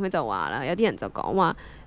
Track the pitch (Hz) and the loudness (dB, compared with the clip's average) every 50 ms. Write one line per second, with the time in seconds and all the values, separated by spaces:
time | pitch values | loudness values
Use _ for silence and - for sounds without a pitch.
0 | 196 190 185 170 135 110 98 92 80 71 92 127 139 135 180 196 226 196 107 87 | -2 0 0 0 0 0 0 0 0 -2 -2 -2 -2 -2 2 2 2 2 2 0
1 | - 98 - - - - 120 190 185 165 - - - - - - - | -6 -6 -6 -4 -4 0 2 4 4 4 2 0 -8 -16 -18 -18 -20